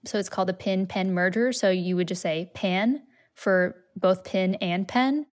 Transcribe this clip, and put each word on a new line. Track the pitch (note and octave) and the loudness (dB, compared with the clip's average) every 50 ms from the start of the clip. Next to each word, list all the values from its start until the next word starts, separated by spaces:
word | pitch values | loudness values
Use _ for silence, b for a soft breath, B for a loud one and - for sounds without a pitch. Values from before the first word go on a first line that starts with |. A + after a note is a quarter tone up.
| - | -14
So | - - G#3+ | -4 -4 -4
it's | G3 - | -4 -4
called | - - F#3+ F#3 | -2 -2 -2 -2
the | F3+ | -2
pin-pen | F#3 - G3+ F#3+ F#3 F#3+ F#3 - G3+ F#3 F#3+ F#3 | -4 -2 -2 0 0 -2 -2 -2 -2 -2 0 0
merger. | F3+ F3+ F#3 F#3 A3 A#3 B3+ B3 | 2 2 2 2 2 0 0 0
So | - - G3 | 2 2 2
you | F#3 F#3 F3 F3+ F#3 | 2 2 0 0 0
would | F3 F3+ | 0 0
just | E3+ F3+ F3+ | -2 -2 -4
say | - F3 D#3 D#3+ F3 - _ | -2 -2 -2 -2 -4 -8 _
pan | - - F#3+ F3+ F#3 G#3 A#3 C4+ D4 - b b b b b b | -4 -2 0 0 2 2 2 0 0 -4 b b b b b b
for | - - G#3 F#3+ F#3 F3+ F3+ - - _ _ _ | -6 0 2 2 4 2 0 -2 -8 _ _ _
both | F#3 - F#3 F#3 F#3 - | 0 2 2 2 2 -2
pin | - - F#3+ F#3+ F#3 F#3+ | -4 -2 0 0 0 0
and | - - F3+ F3 F#3 G3 | -2 -2 -4 -2 -2 -4
pen. | F#3 - B3 B3+ C4+ C#4 D4+ D4 _ _ | -2 0 2 2 2 0 -2 -4 _ _